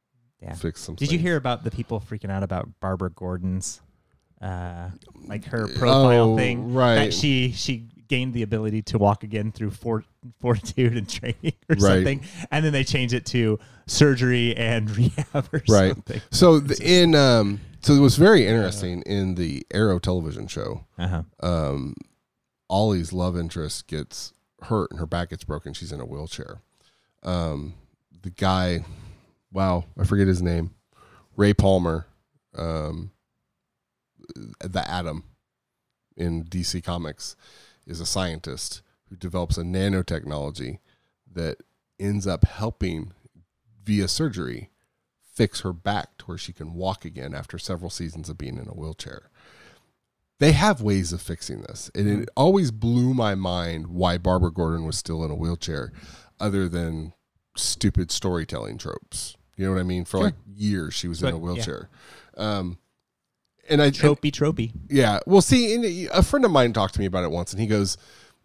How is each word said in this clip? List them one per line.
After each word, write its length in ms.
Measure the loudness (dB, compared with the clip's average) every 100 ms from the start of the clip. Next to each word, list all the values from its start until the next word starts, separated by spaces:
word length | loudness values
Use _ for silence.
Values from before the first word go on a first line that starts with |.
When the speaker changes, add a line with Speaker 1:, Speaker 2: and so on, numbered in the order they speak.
| _ _ _ _
Speaker 1:
Yeah. 120 | -14
Speaker 2:
fix 280 | -8 -8 -8
some 140 | -14 -6
Speaker 1:
Did 100 | -2
you 60 | 0
Speaker 2:
things. 40 |
Speaker 1:
hear 140 | 0 -2
about 260 | -2 -4
the 80 | -6
people 280 | -8 -6 -8
freaking 280 | -8 -10 -6
out 140 | -4
about 360 | -4 -4 -6 -8
Barbara 300 | -6 -4 -4
Gordon's, 720 | -6 -8 -4 -4 -4 -6 -12 _ _ _ _ _ _
uh, 480 | -10 -8 -10 -10 -12 -14 -20 -20 -12
like, 200 | -12 -6
her 220 | -6 -4
profile 600 | 0 4 6 8 8 6
Speaker 2:
Oh, 60 | 4
Speaker 1:
thing? 360 | 2 -2 -2
Speaker 2:
right. 220 | 2 6 6
Speaker 1:
That 180 | 4
she, 380 | 0 2 2 0
she 340 | -2 -4 -6 -8 -18 -4
gained 260 | -2 -2
the 80 | -4
ability 380 | -2 -2 -2 -4
to 140 | -2 2
walk 260 | 4 2
again 280 | -2 -4 -6
through 200 | -4 -8
fort-, 340 | -6 -4 -4 -6 _ -20 -6
fortitude 560 | 0 0 0 2 2 2
and 140 | -4
training 440 | -8 -8 -4 -6 -6
<laughs> 80 | 0
or 60 | 4
Speaker 2:
Right. 60 |
Speaker 1:
something. 400 | 6 6 4 0 -6 -16 -4
And 120 | 0
then 80 | 0
they 140 | 0 0
changed 280 | 0 0
it 120 | -2 0
to 320 | 2 2 0 -6 -20 -4
surgery 680 | 6 6 6 2 2 2 0
and 340 | 0 0 -2
<laughs> 60 | 2
rehab 520 | 2 2 -4 -4 -2
or 100 | -2 6
Speaker 2:
Right. 260 | 6 6
Speaker 1:
something. 280 | 2 -6 -12 -4
Speaker 2:
So 280 | 6 8 8
the, 180 | 4 -2
in, 340 | 4 6 8 6
um, 440 | 6 6 4 -2 -10 -4
so 120 | 4 8
it 40 |
was 160 | 8 8
very 300 | 8 8 6
interesting 540 | 4 2 -2 -6 -6
in 340 | -4 -2 0 0
the 300 | -2 -4 -4
Arrow 260 | 2 2 2
television 480 | 0 -2 -2 -8 -10
show. 380 | -8 -6 -8 -12 -8
Speaker 1:
Uh-huh. 260 | -4 -4 -6 -6
Speaker 2:
Um, 540 | -2 0 0 -4 -6 -10 -18 _ _ _ _ _ -4
Ollie's 420 | 0 2 0 -2
love 260 | -2 -2 -2
interest 500 | -6 -6 -8 -8 -8
gets 460 | -10 -8 -12 -14 _ _ _
hurt 280 | -4 -2 -2
and 80 | -6
her 60 | -6
back 240 | -4 -6
gets 120 | -10
broken. 300 | -8 -10 -10
She's 180 | -12 -12
in 80 | -12
a 60 | -10
wheelchair. 560 | -10 -12 -12 -14 -16 _ _ _ _ _ _
Um, 500 | -4 -2 -2 -4 -10 -14 _ _ _ _
the 80 | -14
guy, 560 | -2 0 2 0 -2 -6 -16 -18 -20 _ _ _
wow, 320 | -2 0 0 -4 -4
I 60 | 0
forget 220 | 4 4
his 140 | 2
name, 300 | 0 -2 -4 _ _ _ -20 -20 _ 2
Ray 180 | 4
Palmer, 540 | 6 6 4 2 -2 -6 _ _ _ _ -8
um, 540 | -4 -4 -6 -8 -12 _ _ _ _ _ _ _ _ _ _ _ -20 -18 -18 -12
the 300 | -6 -4 -2
Atom 340 | -4 -4 -8 -12 _ _ _ _ _ _ _ _ -6
in 280 | -4 -4
D 200 | -4 -6
C 180 | -4 -6
Comics 540 | -6 -6 -8 -12 -16 -16 _ -20 _ _ -16
is 140 | -10
a 40 | -6
scientist 760 | -4 -4 -6 -10 -10 -12 -12 _ _ _
who 60 | -12
develops 420 | -6 -4 -2 -2
a 60 |
nanotechnology 1160 | -2 0 0 0 -2 -6 -6 -8 -8 -8 -10 -12 _ _ _ _ _
that 320 | -8 -6 -8 -16 _ _ -8
ends 280 | -4 -2 -2
up 180 | 2 2
helping 680 | 2 -6 -4 -4 -4 -10 -16 _ _ _ _ _ _
via 240 | -2 0 0
surgery 600 | 0 -2 -2 -8 -10 -14 _ _ _ _ _ _
fix 280 | 0 0 0
her 100 | -8
back 460 | -6 -4 -4 -6 _
to 80 | -14
where 120 | -12
she 140 | -12
can 220 | -14 -12
walk 320 | -6 -4 -6 -10
again 280 | -12 -12
after 240 | -12 -12 -12
several 320 | -8 -8 -8
seasons 380 | -10 -10 -10 -12
of 100 | -12
being 200 | -10 -10
in 100 | -12
a 60 |
wheelchair. 560 | -12 -12 -12 -16 -16 _ _ _ -20 -20 _ _ _ _ _ _ 2
They 120 | 6
have 300 | 6 4 2
ways 320 | 2 0 0
of 80 | -6
fixing 400 | -8 -10 -8 -12
this. 280 | -12 -16 -10 -2
And 120 | 0
it 40 |
Speaker 1:
Mm-hmm. 100 | 0 -2 2
Speaker 2:
always 360 | 4 4 2
blew 420 | -2 0 2 2
my 200 | 2 0 0
mind 520 | -2 -2 -4 -6 -6
why 300 | 0 0 2
Barbara 340 | 2 2 2
Gordon 340 | 0 -2 -2 -4
was 120 | -6
still 260 | -6 -4
in 80 | -4
a 40 | -4
wheelchair 560 | -4 -4 -6 -8 -8 -14 -20 -20 _ -6
other 280 | -2 0 -2
than 460 | -2 -4 -6 -10 _ _ _ _ -6
stupid 560 | -6 0 2 2 0
storytelling 680 | -4 -2 -4 -4 -8 -8 -10
tropes. 580 | -10 -12 _ -12 -12 -16 _ -6
You 100 | -2
know 60 |
what 60 | 0
I 40 |
mean? 220 | 0 -4 -2
For, 120 | 0
Speaker 1:
Sure. 60 | 0
Speaker 2:
like, 100 | -2 -16
years 400 | -4 -2 -2 -4
she 140 | -6 -6
was 160 | -4
in 40 | -4
Speaker 1:
But, 40 | -4
Speaker 2:
a 20 |
Speaker 1:
yeah. 60 |
Speaker 2:
wheelchair. 460 | -6 -6 -6 -8 -14 _ -20 -20 _ -8
Um, 420 | -4 -4 -6 -10 _ _ _ _ _ _ _ _ 0
and 120 | 4
I, 40 | 4
and 80 | 4
Speaker 1:
Tropey, 360 | 2 4 -2
tropey. 400 | 0 -2 -2 -6 -8 -2
Speaker 2:
Yeah. 300 | 2 2 2 6
Well, 160 | 6
see, 320 | 8 4 4 0
and 340 | -2 -4 -2
a 120 | 2
friend 220 | 4 4 4
of 60 |
mine 220 | 6 4
talked 200 | 2 0 0
to 40 |
me 60 | -2
about 180 | -2
it 80 | -2
once, 200 | -4 -6
and 80 | -4
he 60 | 0
goes, 300 | 2 0 -4 -12 -20 -20 _